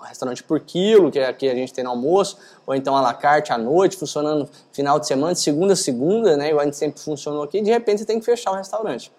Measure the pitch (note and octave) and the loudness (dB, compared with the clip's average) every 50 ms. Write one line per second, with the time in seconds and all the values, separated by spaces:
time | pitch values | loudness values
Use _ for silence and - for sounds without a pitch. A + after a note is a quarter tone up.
0 | - - - - C3+ B2+ B2 - - - D#3+ C#3+ C#3+ - - E3+ F#3 G#3 A3 G#3 | -20 -18 -12 -8 -8 -8 -8 -8 -6 -2 -2 -2 -2 -4 -4 -2 2 6 8 8
1 | F3+ C#3 - C#3+ C3+ B2+ A#2+ - C3+ C3+ B2 B2 B2+ B2 - - B2+ B2+ B2 A#2+ | 8 6 4 2 0 -2 -2 -2 -2 -2 0 0 -4 -6 -6 -6 -6 -4 -4 -4
2 | B2 D3 F3+ G3 F#3+ - - - - - - - _ - C3+ C3+ C3+ C3+ C3+ C#3 | -2 2 2 2 2 0 -4 -14 -20 -20 -20 -14 _ -4 -4 -2 -2 0 0 2
3 | C3 A#2+ A#2+ - - C#3+ D3 D3+ D3 - C3 A#2 A2+ A#2+ D3+ F3 G3 F3 - - | 2 0 0 0 2 2 4 4 2 0 -2 -2 -2 0 2 4 4 2 0 -2
4 | D#3 C3+ - D3 D3 D3+ D#3 D3+ C3+ - - - _ _ - - C#3+ C#3+ C#3+ D3+ | -8 -6 -4 -4 -2 -2 -2 -2 -4 -6 -10 -20 _ _ -8 -4 0 0 0 0
5 | D3 - C#3+ C3 D3 E3+ F3+ - - D#3+ D3 D3+ F#3 G3+ G3 F#3 - - B2+ A#2 | 0 0 -2 0 0 0 -2 -2 0 0 0 2 2 2 2 2 0 -2 -2 -2
6 | C3+ E3 G3+ A3+ A3+ F#3+ D3+ C#3+ C#3+ D#3 D#3 D3 C#3+ D3 C#3+ - D#3 D3 D3 - | 0 0 0 2 4 2 2 2 2 0 0 0 0 0 -2 -4 -4 -6 -6 -6
7 | - D#3 D3+ C#3+ - D3+ D3 D3 D3 C#3+ - G3 G#3+ G3+ A#3 A#3 A3+ A3 G#3 G#3 | -8 -8 -8 -8 -8 -8 -6 -6 -6 -4 -4 -2 0 2 0 0 2 0 -2 -2
8 | G#3+ - A3 A3+ A3+ - A#3+ A#3 - G3+ F#3+ G3 F#3+ - - G#3+ A3 F#3+ C3+ A2+ | -2 -4 -4 -4 0 0 -2 0 0 -4 -4 -4 -6 -8 -8 -6 -6 -6 -6 -8
9 | - - _ | -10 -14 _